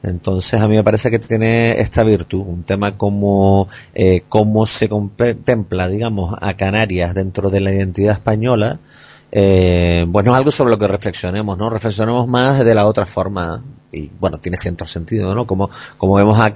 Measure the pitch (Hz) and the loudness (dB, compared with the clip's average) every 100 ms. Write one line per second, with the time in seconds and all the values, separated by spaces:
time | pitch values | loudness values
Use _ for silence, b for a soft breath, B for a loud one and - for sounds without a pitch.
0 | 95 87 - 92 - 117 107 107 104 110 | -6 -6 -4 -4 -2 0 4 4 4 2
1 | 120 110 - 113 113 117 117 - 104 - | 0 -2 -2 0 2 2 2 0 0 2
2 | 110 101 85 95 98 87 85 98 101 101 | 2 2 0 -6 -6 -10 -4 -2 -2 -2
3 | 101 101 101 98 98 98 92 B B - | -4 0 0 4 4 4 2 B B 0
4 | 92 90 - 107 107 107 110 - 110 104 | 2 2 2 2 2 2 0 0 -2 -2
5 | 101 101 120 113 - 117 95 92 90 101 | -6 -2 -2 -2 -2 -2 -2 -4 -2 -2
6 | 117 104 87 104 101 95 95 107 110 90 | -4 -4 -4 -4 -6 -2 -2 0 -2 -2
7 | 87 92 95 95 98 98 98 98 95 90 | -2 -2 -4 -4 -2 0 0 0 -2 0
8 | 101 101 - 107 117 117 110 156 B B | 0 0 -2 -2 0 0 0 -4 B B
9 | B B _ 104 98 95 90 87 87 85 | B B _ 2 4 4 4 2 2 2
10 | 85 101 104 123 139 147 127 107 101 98 | 2 2 4 4 2 0 0 2 0 -2
11 | 107 - 90 98 104 92 110 110 113 101 | -6 -6 -6 -4 -4 -4 -4 -4 -6 -2
12 | 110 120 123 123 131 135 117 110 104 107 | -2 0 0 0 2 4 4 4 4 2
13 | 98 - 95 98 85 82 131 - _ 78 | -2 -4 -4 -4 -6 -8 -12 -20 _ -12
14 | 76 92 98 78 92 90 90 85 - 85 | -12 -4 -4 -4 -8 -6 -6 -6 -10 -10
15 | 80 110 95 104 117 95 98 B B - | -6 -4 -2 -4 -4 -4 -4 B B -4
16 | 95 98 104 110 110 | 2 4 4 4 2